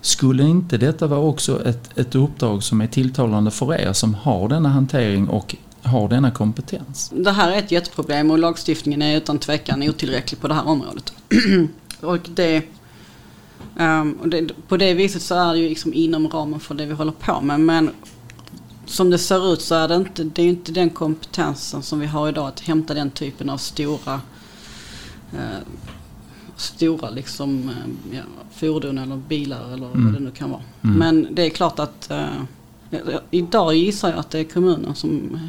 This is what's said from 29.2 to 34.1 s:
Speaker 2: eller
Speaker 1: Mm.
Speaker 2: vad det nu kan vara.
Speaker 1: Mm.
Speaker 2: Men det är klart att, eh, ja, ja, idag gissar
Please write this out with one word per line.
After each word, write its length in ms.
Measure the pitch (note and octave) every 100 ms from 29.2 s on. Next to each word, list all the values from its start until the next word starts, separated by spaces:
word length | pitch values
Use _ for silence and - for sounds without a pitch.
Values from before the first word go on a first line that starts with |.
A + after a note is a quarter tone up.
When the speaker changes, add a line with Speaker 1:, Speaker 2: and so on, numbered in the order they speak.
| C3+ D#3 C#3+ B2+ B2
Speaker 2:
eller 140 | B2+ B2+
Speaker 1:
Mm. 180 | B2+
Speaker 2:
vad 100 | A#2
det 60 | G#2+
nu 100 | C3+
kan 200 | - C#3
vara. 120 | C3+ - -
Speaker 1:
Mm. 140 | A2+ G#2
Speaker 2:
Men 360 | E3 D#3+ -
det 120 | D#3 E3
är 40 |
klart 280 | - F3 -
att, 320 | D3 - -
eh, 80 | D3 D3+ C#3+ C3+ - - - -
ja, 80 | D#3 -
ja, 80 | C3 -
idag 440 | F3 E3+ A3+ E3+
gissar 340 | D#3+ F3+ G3+ F#3+